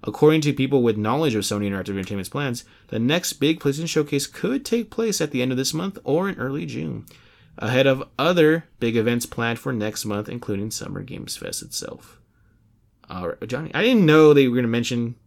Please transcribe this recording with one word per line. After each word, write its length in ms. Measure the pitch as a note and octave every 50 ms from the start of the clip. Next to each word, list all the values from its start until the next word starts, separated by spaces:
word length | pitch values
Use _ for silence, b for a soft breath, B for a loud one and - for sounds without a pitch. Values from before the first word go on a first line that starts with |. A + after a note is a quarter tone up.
| -
According 380 | - G#2+ - - D3+ D#3 D#3+
to 120 | D3+ D3 C#3
people 300 | - C3 C3 C#3+ C3+ A#2+
with 120 | A#2 A2
knowledge 380 | G#2+ G#2 G#2+ A#2+ D3 E3 D3+ A#2
of 80 | G#2+ G2
Sony 260 | - G#2+ G#2 G#2 G2+
Interactive 200 | G2 G2 F#2 G2+ G2+ G2
Entertainment's 320 | F#2 F2 G#2 G2 F#2 -
plans, 340 | - C#3 D3 C3+ A#2+ A#2+ - b b b b b
the 100 | - A2+
next 340 | A2+ B2 D3+ F3 F3+ - -
big 260 | - - D3 E3 E3
PlayStation 300 | - D3 C#3 D3 E3 E3
showcase 380 | - D#3+ D3+ D3 - C#3+ C#3 -
could 360 | - - - F#3 B3+ C#4 -
take 280 | - - A#3+ A3+ -
place 280 | - - A3+ A3+ G3 -
at 120 | D#3+ D3
the 100 | - C3
end 100 | B2 B2+
of 60 | C3 B2
this 160 | C3+ - -
month 240 | D#3 F3 G3 G3 - -
or 260 | - C#3 D#3+ F#3 G3
in 80 | F#3 -
early 280 | - C3 C3+ D3 E3+ D#3
June, 380 | A#2+ A#2 D3+ D#3+ B2 A2 - b b b b b b b b b b -
ahead 300 | - A2 B2 B2+ C3+ C#3
of 200 | C3+ C3 - - _ -
other 460 | C3+ E3 F#3 F3 D#3+ D3+ D#3 E3 D#3+ _ _ _
big 160 | - A#2 A2+
events 300 | A#2 A2 A#2 A#2+ A#2+ A#2
planned 320 | - - - A#2 A#2 A#2 A#2
for 160 | - - C3
next 320 | A2+ G#2 G#2+ G#2 - -
month, 240 | G#2+ G#2 G2+ G#2+ -
including 400 | - A#2+ - - G#2 G2 G2+ A2
Summer 320 | - - - - F#2+ G2
Games 340 | G2+ - - F#2+ - - -
Fest 280 | - - G1+ - - -
itself. 560 | - - - - - - - - - - _ _ _ _ _ _ _ _ _ _ _ _ _ _ _ _ _ _ -
All 200 | - F2+ - E3+
right, 180 | - - - A#2
Johnny, 220 | B2+ C3 D#3 - -
I 80 | C#3+
didn't 240 | G3 A#3 C4 A3+ F#3+
know 280 | D3+ D3+ D#3 D#3 D3+ D3
they 140 | C#3+ C#3 B2+
were 80 | A#2+
gonna 120 | B2 B2 A#2
mention 480 | A2+ A#2 A#2+ - B2+ A#2+ A#2 A#2 A#2+ _ _